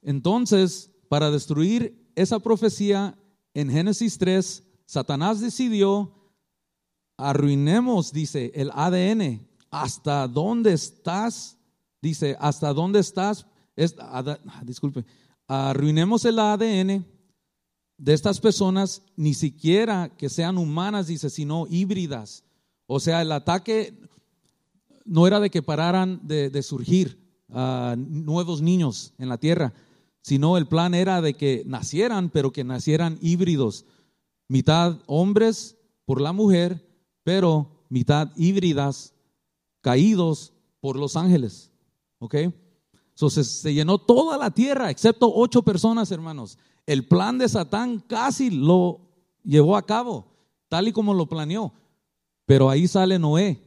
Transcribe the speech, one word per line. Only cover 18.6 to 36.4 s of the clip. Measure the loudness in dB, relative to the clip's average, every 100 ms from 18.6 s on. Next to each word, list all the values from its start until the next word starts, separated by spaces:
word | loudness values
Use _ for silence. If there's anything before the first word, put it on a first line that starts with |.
| 0 0 -2 -6 _ -4
ni | -2 -2
siquiera | -4 -4 0 2 2 -2 -4 _
que | -8
sean | -4 -4 -2
humanas", | -2 -4 -4 -4 -6
dice, | -6 -6
"sino | -6 -6 -4 -4
híbridas". | -2 -2 -4 -6 -8 -12 -20 _ _ _ _ _
O | -4
sea, | 0 0
el | 0
ataque | -2 -2 -4 -2 -4 -4 -10 -20 _ _ _ _ _ _ _ _ _ -2
no | 4 4
era | 4
de | 0
que | -2
pararan | -4 -2 0 0 -2 -4 -6
de, | -4 -2
de | -4
surgir, | -6 -8 0 2 0 -6 _ _ _
ah, | -6 -4 -4 -4 -6
nuevos | -6 -8 -4 -4 -2 -2
niños | 2 2 0 -4 -14 _
en | -8
la | -2
tierra, | 0 0 0 -6 _ _ _ _
sino | -2 0 2 2
el | 0
plan | 0 0
era | 0 0 0
de | -2 -2
que | -2 -2 -4
nacieran, | -8 -6 -2 0 0 -2
pero | 0 -2
que | -4 -6
nacieran | -4 0 0 0 -2
híbridos, | -2 0 2 2 0 -2 _ _ _ _ _ _ _
mitad | 0 4 4 2 -2 -4
hombres | 0 2 4 2 0 -10 _ _ _
por | -6 -2
la | -2
mujer, | 0